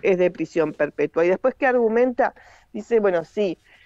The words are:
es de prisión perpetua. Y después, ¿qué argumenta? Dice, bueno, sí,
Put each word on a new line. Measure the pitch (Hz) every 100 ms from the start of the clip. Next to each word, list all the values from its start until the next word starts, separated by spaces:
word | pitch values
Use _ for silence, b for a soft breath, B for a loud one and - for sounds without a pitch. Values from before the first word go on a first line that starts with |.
es | - 180
de | 180
prisión | 175 160 175 151
perpetua. | 143 147 - 147 165 175
Y |
después, | 185 262 -
¿qué | 262
argumenta? | 247 226 226 254 240 226 B B B _
Dice, | 220 202 233
bueno, | 202 175 156
sí, | - 202 - b b